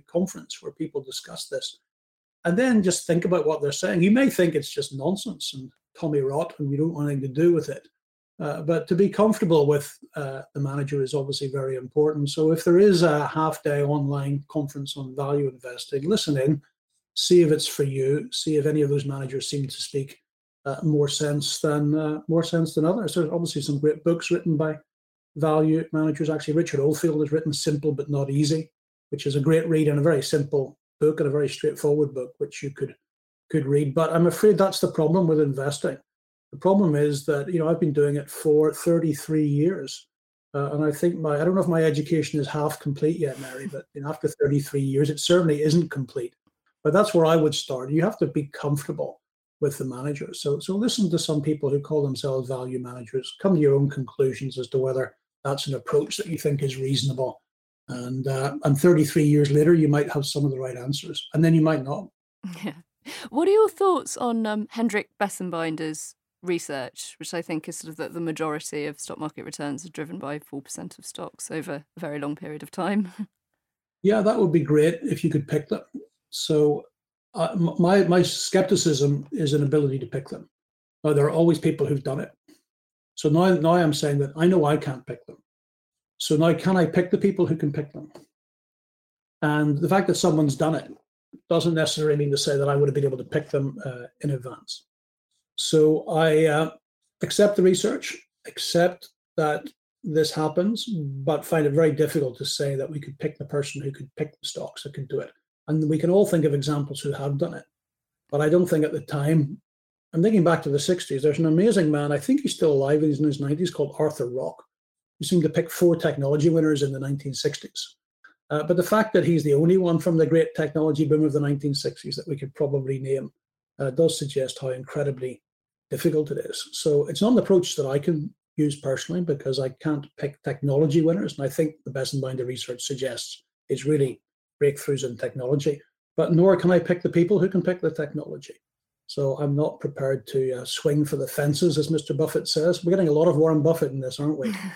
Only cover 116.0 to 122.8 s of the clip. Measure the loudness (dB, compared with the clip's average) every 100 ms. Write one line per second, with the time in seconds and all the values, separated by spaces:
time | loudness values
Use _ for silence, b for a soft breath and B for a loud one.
116 | 0 -2 0 2 4 4 2 2 0 -4
117 | -6 -6 -6 -4 -4 -6 -12 -12 -14 _
118 | _ _ b b -6 -4 0 0 2 2
119 | 4 2 4 2 4 4 6 4 4 2
120 | 2 2 4 4 2 -2 -2 0 0 2
121 | 2 4 2 0 0 -2 -2 -4 -6 -8
122 | -10 -10 -8 -8 -8 -4 -2 -2